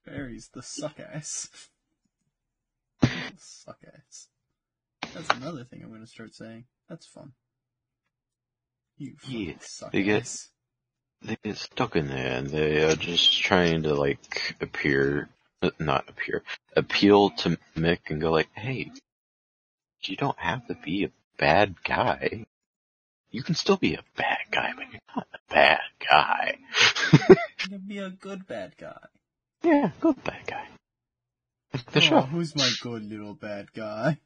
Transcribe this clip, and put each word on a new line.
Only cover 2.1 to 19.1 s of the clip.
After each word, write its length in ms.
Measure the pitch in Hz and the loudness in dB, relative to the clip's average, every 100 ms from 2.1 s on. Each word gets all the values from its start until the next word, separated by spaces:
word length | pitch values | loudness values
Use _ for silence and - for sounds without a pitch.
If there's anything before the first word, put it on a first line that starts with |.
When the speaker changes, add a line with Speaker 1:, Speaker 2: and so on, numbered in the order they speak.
| _ _ _ _ _ _ _ _ _ - - - - | _ _ _ _ _ _ _ _ _ 0 0 -12 -16
Speaker 1:
Suck 400 | - - - - - | -20 -20 -20 -20 -20
ass. 440 | - _ - - _ _ _ _ _ _ _ - | -20 _ -20 -20 _ _ _ _ _ _ _ -14
That's 160 | 180 156 | -14 -6
another 340 | 120 131 127 123 | -6 -4 -12 -16
thing 160 | 127 | -18
I'm 80 | 113 | -20
gonna 160 | 110 110 | -20 -20
start 260 | - 110 | -20 -20
saying. 300 | - 113 113 123 _ _ | -18 -18 -18 -20 _ _
That's 180 | 165 - | -20 -20
fun. 280 | - - _ _ _ _ _ _ _ _ _ _ _ _ _ _ _ _ _ | -20 -20 _ _ _ _ _ _ _ _ _ _ _ _ _ _ _ _ _
You 180 | 135 - | -16 -14
fucking 180 | 131 117 87 | -12 -8 -8
Speaker 2:
Yeah, 60 | - | -10
Speaker 1:
suck 320 | - - - | -16 -16 -4
Speaker 2:
they 120 | - | 0
get, 180 | 98 107 | 2 0
Speaker 1:
ass. 280 | 120 - - _ _ _ _ _ _ _ | -2 -14 -16 _ _ _ _ _ _ _
Speaker 2:
they 160 | 113 110 | -10 -8
get 140 | 107 95 | -8 -10
stuck 400 | - - 123 87 | -12 -6 -2 -2
in 100 | 71 | -2
there 300 | 67 65 64 | -4 -4 -4
and 100 | 69 | -4
they 320 | 76 76 76 | 0 2 4
are 120 | 78 78 | 4 2
just 460 | 85 85 90 98 | 0 4 4 4
trying 420 | - 95 87 82 | 4 4 4 2
to, 100 | 78 | 0
like, 640 | 71 69 - - - - - | 2 0 -2 -6 -6 -6 -8
appear, 680 | 73 - 76 69 69 73 73 _ _ _ | -10 -2 0 2 2 0 -6 _ _ _
uh, 100 | 90 - | -4 -2
not 280 | 78 69 - | 0 0 -2
appear, 360 | - - - - - _ - | -10 -6 -6 -8 -16 _ 0
appeal 540 | 69 - 101 104 101 | 0 2 8 8 6
to 260 | - 92 80 _ - | 2 -2 -2 _ -2
Mick 240 | 82 87 - | 0 0 -4
and 120 | 76 | -4
go 100 | 82 | 2
like, 180 | 80 - | 2 0
"Hey, 360 | - 113 127 - 277 _ | -6 -8 -8 -8 -14 _